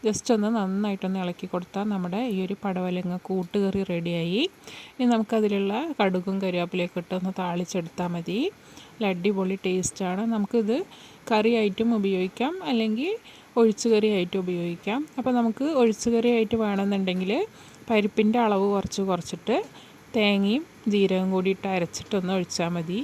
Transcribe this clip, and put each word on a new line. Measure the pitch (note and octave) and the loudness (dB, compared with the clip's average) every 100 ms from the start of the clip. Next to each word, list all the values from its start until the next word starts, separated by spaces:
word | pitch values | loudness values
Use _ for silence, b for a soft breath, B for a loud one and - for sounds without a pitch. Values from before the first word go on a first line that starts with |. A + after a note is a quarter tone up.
| A3 | 0
just | G#3 - A3+ | -2 2 2
ഒന്ന് | G#3 A3+ | 2 0
നന്നായിട്ടൊന്ന് | F#3+ F#3+ G#3 G3 F#3+ F#3+ F3+ | 0 0 -2 -2 -2 -2 -4
ഇളക്കി | F3 F#3+ | -6 -6
കൊടുത്താൽ | F3+ F3+ G3 G#3 | -6 -6 -6 -2
നമ്മുടെ | G3 F3+ F#3+ C4 F#3+ | -2 -2 -4 -2 -2
ഈ | F#3 | -4
ഒരു | G3+ | -4
പടവലങ്ങ | G3+ F#3 F#3 F3+ F3+ F3+ - | -4 -4 -2 -4 -4 -6 -4
കൂട്ടുകറി | F#3+ F3 G3+ G3 G3 F#3+ | -4 -2 -2 0 -2 -2
റെഡിയായി. | E3+ E3+ E3+ E3 F#3+ F4 - B B B B | -4 -2 -2 -2 0 -2 -6 B B B B
ഇനി | B3 | 2
നമുക്കതിലുള്ള | A#3 G#3+ A3+ G#3+ G3+ G3 G#3+ D#4+ C#4+ | 2 2 2 2 0 0 -2 -4 0
കടുകും | G3+ F#3 F#3 F#3+ F#3+ | 2 2 -2 -2 -2
കരിവേപ്പിലയൊക്കെ | F3+ F3 F3+ F3 F3+ | -2 -2 -2 -2 -4
ഇട്ടൊന്ന് | E3+ F#3 F#3 F#3+ | -6 -4 -4 -4
താളിച്ചെടുത്താൽ | F#3 F3 F3+ F#3+ E3+ - F3 E3+ | -4 -2 -2 -4 -6 -4 -4 -4
മതി. | |
നല്ല | E3 F#3+ E4 - - - - - G#3 | -4 -2 -2 -6 -20 -20 -20 -4 -2
അടിപൊളി | F3+ F#3 G3 F#3 G3 F#3+ | 0 0 0 0 -2 -2
ടേസ്റ്റാണ്. | F#3 F3+ - F#3 F#3 A3+ | -2 -2 -4 -4 -2 0
നമുക്കിത് | A3+ G3+ A#3+ G#3+ B3+ F#4+ B B B - | 0 0 0 2 0 -2 B B B -2
കറി | G#3+ G#3+ A#3 | 2 4 4
ആയിട്ടും | G#3+ F#3+ A3+ A#3 | 2 2 0 2
ഉപയോഗിക്കാം, | G3 F#3+ F#3 - B3+ F#4 E4+ | 2 2 0 -2 -4 -2 -2
അല്ലെങ്കിൽ | A#3+ A3 A3 D#4 A4+ B B B - | 0 0 0 -2 -4 B B B 4
ഒഴിച്ച് | A#3 G#3+ A#3 | 4 4 2
കറി | G#3+ G#3+ G#3 | 4 4 2
ആയിട്ടും | F3 G3 | 0 -2
ഉപയോഗിക്കാം. | F3+ F3+ E3+ E3+ - A#3 D4+ - | -2 -2 -2 -4 -4 -4 -4 -4
അപ്പോൾ | B3+ B3 | 0 2
നമുക്ക് | A#3 A3 C#4 D4+ | 2 0 0 4
ഒഴിച്ച് | A#3+ G#3+ - A#3 | 4 4 0 2
കറി | A#3 A#3+ | 4 2
ആയിട്ട് | G#3+ A3+ | 2 0
വേണമെന്നുണ്ടെങ്കിൽ | G#3+ G3+ G3 G3 F#3+ F3+ F#3 A#3+ A4 B B B - | 0 0 0 0 0 -2 0 -2 -2 B B B 0
പരിപ്പിൻ്റെ | A3 G#3 - G#3+ A#3 A3+ | 2 2 2 4 4 4
അളവ് | G3+ G3 | 2 2
കുറച്ച് | G3+ F#3 - F#3+ | 0 -2 -4 -2
കുറച്ചിട്ട് | F3+ - E3+ - C4 A4 B B B - A#3+ | -2 -4 -10 -2 -2 -2 B B B -6 2
തേങ്ങയും | G#3 G3+ G3 A#3 E4 - - | 2 4 2 0 -2 -6 0
ജീരകം | G3+ F#3+ F#3 F#3 | 2 4 2 2
കൂടി | F#3+ F#3 F#3+ | 0 0 0
ഇട്ട് | G3 | -2
അരച്ചിട്ടൊന്ന് | F#3 E3+ - - G#3 F3+ F#3+ | -2 -2 -4 -4 -2 0 -2
ഒഴിച്ചാൽ | F3+ - E3+ F3 | -2 -2 -2 -2
മതി. | E3 F#3 | -4 -4